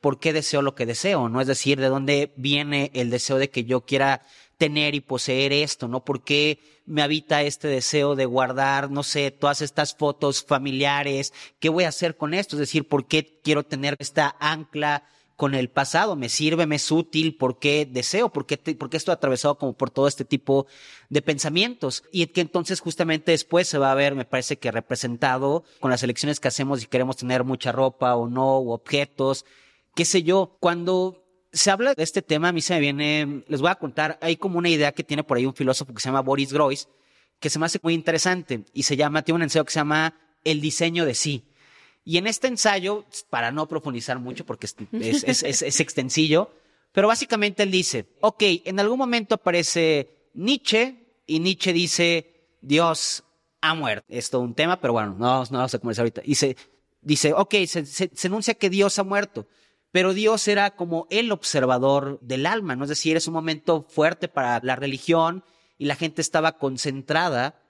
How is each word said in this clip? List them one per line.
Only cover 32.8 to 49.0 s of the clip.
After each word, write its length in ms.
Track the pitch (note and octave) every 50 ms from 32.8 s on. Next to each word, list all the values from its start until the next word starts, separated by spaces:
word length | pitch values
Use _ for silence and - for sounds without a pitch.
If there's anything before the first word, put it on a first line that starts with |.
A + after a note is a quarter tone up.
viene, 600 | C#3+ C#3+ C#3 C#3 D3 D3 D3+ D3+ D3+ C#3+ C#3+ C3+ - -
les 140 | D3+ C3+ C#3
voy 80 | E3+
a 60 | F#3+
contar, 420 | - E3+ D3 B2 - D3+ D#3 D#3+ -
hay 160 | - E3 E3+
como 220 | E3 - G3 F3+ E3+
una 100 | F3 F3
idea 240 | E3 D3+ D3 C#3+ C#3+
que 100 | - D#3+
tiene 220 | _ D3+ C#3 -
por 140 | - C#3+ A#2+
ahí 80 | B2+
un 80 | C3+ B2+
filósofo 400 | - C#3+ B2+ C3 - C#3 C3 A#2+
que 60 | G#2+
se 80 | - C3
llama 120 | C3+ C3+
Boris 320 | C3 C3 C3+ C#3 C#3 C3 C3+
Groys, 360 | D3 D3+ C#3 C#3 C#3+ - _ _ _ _ _ _ _ _ _ _ _
que 80 | - D3+
se 100 | - D#3
me 60 | D#3+
hace 140 | D#3+ - - -
muy 120 | E3 E3
interesante 680 | E3 D#3+ E3+ D#3+ D#3+ - F3+ F#3 F3+ E3 - C3 A2+ G2+ _ _
y 80 | C#3 C3+
se 160 | - D3 C3
llama, 240 | D3 D3 C#3+ D#3 D3+
tiene 140 | - E3
un 60 | E3+ E3
ensayo 200 | D3 - D#3+ D3+
que 80 | - -
se 80 | E3
llama 400 | D3+ D3 D3+ D#3 D#3 D#3+ - _ _ _ _ _ _
El 160 | D#3+ D#3+ D3+
diseño 460 | D3 D#3 - - E3+ E3 E3 F3 E3+
de 80 | C#3+ A#2+
sí. 300 | - - D#3 C#3+ B2 - _ _ _ _ _ _ - _ _ _ _ _
Y 140 | - E3 E3+
en 80 | F#3
este 220 | A3 A3 - - C4
ensayo, 580 | B3 G#3+ - G#3+ G3+ G3 F3 F#3+ G#3 G#3 - _ - - - _
para 200 | - A#2+ A#2 A#2
no 160 | C3 D3+ D#3
profundizar 520 | D#3 D#3+ D#3 - D3 B2+ A#2 A2+ - C3 B2+
mucho, 260 | B2 B2 B2 - B2
porque 220 | - B2 - -
es, 100 | G#2+ - - G#2+ - -
es, 320 | A3 A3+ A2+ C4+ D4 -
es, 180 | - B2+ - -
es, 200 | - C3+ - -
es 180 | C#3 - -
extensillo, 720 | E3 - - - C3 C3 - D#3 D#3 D#3 D3+ D#3+ G3 - - _ _ _ _ _ _ _ _
pero 160 | - G3+ G#3+
básicamente 540 | A3+ - C#4 - - G#3+ G#3 G#3 G3 - G#3
él 80 | G3
dice, 440 | F#3 F#3 E3+ - - B2 G2+ _ _ _
ok, 220 | - E3 - _ G#3+ G3+ F3 E3+ _
en 120 | F3 F#3+ G3
algún 200 | G3+ G#3+ A#3+
momento 360 | B3+